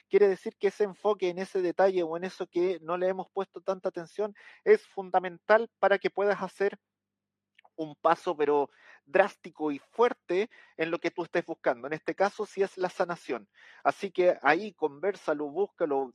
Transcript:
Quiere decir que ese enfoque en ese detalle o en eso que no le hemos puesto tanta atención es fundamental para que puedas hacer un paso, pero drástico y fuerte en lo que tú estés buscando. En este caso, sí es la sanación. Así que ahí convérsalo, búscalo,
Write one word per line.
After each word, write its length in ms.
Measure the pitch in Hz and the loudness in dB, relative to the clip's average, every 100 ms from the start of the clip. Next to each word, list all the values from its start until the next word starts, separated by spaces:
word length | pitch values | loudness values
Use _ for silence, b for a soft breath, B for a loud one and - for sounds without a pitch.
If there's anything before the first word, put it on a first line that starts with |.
| b | b
Quiere 180 | 196 202 | 4 4
decir 280 | 185 226 - | 2 -6 -4
que 120 | 202 | -2
ese 160 | - 208 | 0 -2
enfoque 440 | 175 208 208 180 | -2 -2 0 0
en 80 | 175 | -2
ese 240 | 190 196 | -4 -2
detalle 400 | 175 160 196 185 | 0 2 4 4
o 160 | 165 170 | -2 -4
en 60 | |
eso 240 | 185 - 180 | -8 -8 -6
que 320 | 175 180 165 | -2 0 -2
no 160 | 160 180 | -4 -2
le 120 | 185 | -2
hemos 200 | 190 175 | -2 -6
puesto 320 | 202 190 180 | -8 -8 -8
tanta 280 | 190 190 185 | -6 -6 -6
atención 440 | 180 160 - 208 - B B | -8 -10 -8 -8 -8 B B
es 240 | 190 214 - | 4 4 2
fundamental 840 | - 185 180 180 170 - 220 233 _ | -14 -4 -2 -2 -4 2 2 2 _
para 220 | 196 196 | 2 2
que 100 | 190 | -2
puedas 320 | - 202 190 | -2 -2 -2
hacer 380 | 185 - 202 208 _ _ _ _ _ _ _ _ _ - | -4 -4 -4 -4 _ _ _ _ _ _ _ _ _ -10
un 200 | 156 147 | -10 -2
paso, 400 | 160 170 185 151 | 0 0 -2 -2
pero 360 | 143 147 135 b b b b | 2 2 0 b b b b
drástico 640 | 185 196 - 185 - 151 | 2 2 -2 -18 -8 -6
y 80 | 139 | -6
fuerte 720 | _ - 240 - - 180 220 b b b | _ 0 0 0 -4 -4 -4 b b b
en 160 | 165 | -6
lo 80 | 170 | -4
que 120 | 165 | -6
tú 120 | - | -6
estés 220 | 165 180 170 | -6 -4 -4
buscando. 420 | 160 165 120 135 | -4 -4 -4 -6
En 60 | |
este 200 | 156 - | -8 -6
caso, 320 | 156 196 - 208 | -2 -2 -2 -8
sí 160 | 190 | -4
es 160 | 190 185 | -4 -4
la 120 | 180 | -6
sanación. 580 | - 175 170 - 117 101 B B B | -4 -4 -6 -8 -8 -10 B B B
Así 280 | 143 - 202 | -4 -4 -4
que 260 | 185 180 - | 0 2 2
ahí 320 | - 175 214 | 2 2 0
convérsalo, 720 | - 156 143 185 190 - 147 147 | -6 -6 -4 -6 -4 -4 -4 -4
búscalo, 640 | 156 202 - 160 135 127 | -4 -4 -4 -2 -2 -2